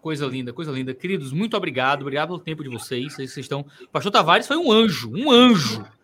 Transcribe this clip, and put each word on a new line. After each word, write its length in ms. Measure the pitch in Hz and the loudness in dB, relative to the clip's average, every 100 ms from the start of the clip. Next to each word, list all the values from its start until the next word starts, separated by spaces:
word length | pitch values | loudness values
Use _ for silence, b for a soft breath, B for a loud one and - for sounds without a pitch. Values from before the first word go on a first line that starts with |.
Coisa 240 | 160 151 143 | -6 -4 -4
linda, 280 | 127 123 | -6 -8
coisa 180 | 120 160 | -10 -8
linda. 220 | 131 131 | -6 -8
Queridos, 380 | 131 180 196 139 | -8 -6 -6 -4
muito 240 | 143 220 214 | -4 -2 -4
obrigado. 460 | 180 127 131 143 | -4 -2 0 0
Obrigado 280 | 139 139 156 | -2 -4 -4
pelo 100 | 175 | -6
tempo 240 | 160 160 | -10 -10
de 60 | 139 | -8
vocês. 440 | 117 - 123 139 | -10 -8 -8 -8
Vocês 240 | 139 131 - | -10 -12 -12
estão, 280 | 143 143 143 B | -8 -8 -8 B
o 60 | B | B
pastor 220 | 151 160 | -6 0
Tavares 360 | 214 165 190 - | 2 4 4 2
foi 100 | 294 | 0
um 140 | 339 | 4
anjo, 400 | 220 226 139 113 | 4 4 2 -6
um 160 | 131 294 | -4 4
anjo. 560 | 240 247 208 127 110 - _ | 8 8 6 2 -4 -10 _